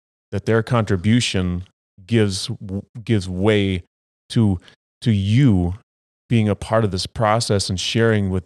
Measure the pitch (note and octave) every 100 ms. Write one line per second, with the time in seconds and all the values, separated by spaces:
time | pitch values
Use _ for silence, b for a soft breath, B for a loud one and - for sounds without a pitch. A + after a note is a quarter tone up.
0 | _ _ _ G2+ - A2+ A2 A#2+ G#2 F#2+
1 | G2+ A#2+ - G2 F2+ F2 F#2 _ _ _
2 | F#2 A#2 G#2 F#2+ - G#2+ G#2 G2 - B2
3 | G#2+ A2 F#2+ F#2 G#2 G#2 G2 F#2 - _
4 | _ _ _ B2 A2 F#2 B B _ _
5 | B2 G2+ G2 A#2 C#3+ F#2+ F2 F#2 _ _
6 | _ _ _ A#2 G#2+ G2 - A2 G#2+ F#2
7 | - - G#2+ A2 - G2+ - F#2 - A2+
8 | A2+ G#2+ G2 F#2